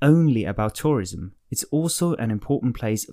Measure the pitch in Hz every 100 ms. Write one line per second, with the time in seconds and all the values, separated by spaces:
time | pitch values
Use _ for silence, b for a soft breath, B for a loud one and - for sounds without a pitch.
0 | 143 165 160 113 98 98 107 - 151 135
1 | 90 90 92 - - - - 151 165 -
2 | 175 - 113 104 - 143 123 - 110 107
3 | -